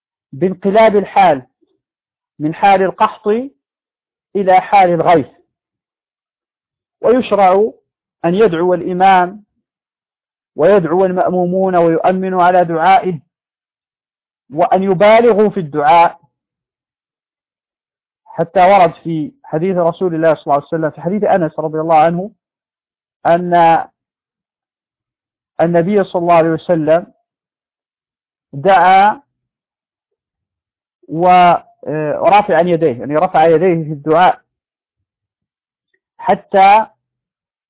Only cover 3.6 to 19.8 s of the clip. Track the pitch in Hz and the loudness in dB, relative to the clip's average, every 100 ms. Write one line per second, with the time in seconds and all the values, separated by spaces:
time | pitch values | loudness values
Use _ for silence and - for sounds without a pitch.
3.6 | _ _ _ _ _ _ _ 196 185 185 | _ _ _ _ _ _ _ -4 0 0
4.6 | - 202 185 170 156 165 - _ _ _ | 2 2 2 0 2 0 -2 _ _ _
5.6 | _ _ _ _ _ _ _ _ _ _ | _ _ _ _ _ _ _ _ _ _
6.6 | _ _ _ _ - 254 - 202 190 196 | _ _ _ _ 0 0 0 0 2 2
7.6 | 226 - _ _ _ _ 170 185 220 165 | 0 -6 _ _ _ _ -4 0 0 0
8.6 | 180 180 185 180 190 185 180 208 _ _ | -2 -2 -4 0 2 2 0 -6 _ _
9.6 | _ _ _ _ _ _ _ _ _ - | _ _ _ _ _ _ _ _ _ -2
10.6 | 165 202 165 175 190 180 - 180 175 185 | 2 2 0 -2 -2 -2 -2 -2 -2 -2
11.6 | 190 180 170 165 180 185 190 185 175 185 | -2 0 0 0 -2 -2 -4 -2 0 2
12.6 | 175 165 175 190 180 160 - _ _ _ | 0 -2 2 0 0 -8 -14 _ _ _
13.6 | _ _ _ _ _ _ _ _ _ 139 | _ _ _ _ _ _ _ _ _ -4
14.6 | 175 185 196 175 208 226 240 202 208 202 | 0 0 0 2 4 4 4 2 0 -2
15.6 | 156 151 185 220 180 - _ _ _ _ | -8 -4 2 4 2 -2 _ _ _ _
16.6 | _ _ _ _ _ _ _ _ _ _ | _ _ _ _ _ _ _ _ _ _
17.6 | _ _ _ _ _ _ _ - 170 190 | _ _ _ _ _ _ _ -8 -4 0
18.6 | 180 202 175 - 165 160 147 - - 156 | 4 4 2 -2 -10 -8 -8 -14 -10 -6
19.6 | 185 180 | -4 -2